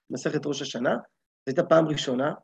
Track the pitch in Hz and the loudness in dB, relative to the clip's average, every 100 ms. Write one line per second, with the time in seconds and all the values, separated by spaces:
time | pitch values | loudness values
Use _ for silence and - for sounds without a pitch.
0 | - 131 156 147 147 135 139 120 139 240 | -10 -6 -2 -2 -4 -6 -6 -2 0 -2
1 | - _ _ _ 135 135 - 160 156 143 | -4 _ _ _ -2 -2 4 4 4 0
2 | 139 127 147 196 | -2 -2 -2 -4